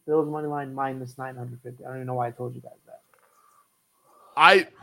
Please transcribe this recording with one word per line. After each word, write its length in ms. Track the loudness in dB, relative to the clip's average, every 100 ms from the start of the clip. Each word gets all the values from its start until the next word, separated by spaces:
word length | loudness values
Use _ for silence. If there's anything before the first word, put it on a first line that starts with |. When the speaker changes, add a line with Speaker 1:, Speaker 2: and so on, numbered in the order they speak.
| 0
Speaker 1:
Bills 220 | 0 2
money 180 | -2 -6
line 260 | -6 -6
minus 440 | -4 -4 -4 -10 -12
nine 180 | -12 -10
hundred 240 | -14 -14
fifty. 220 | -16 -16
I 60 | -14
don't 80 | -12
even 100 | -6
know 60 |
why 160 | -4 -4
I 20 |
told 240 | -6 -10 -12
you 60 |
guys 100 | -18 -20 _
that. 140 | -20 _ _ _ _ _ _ _ _ _ _ _ _ -10 6
Speaker 2:
I, 300 | 8 8 4 -10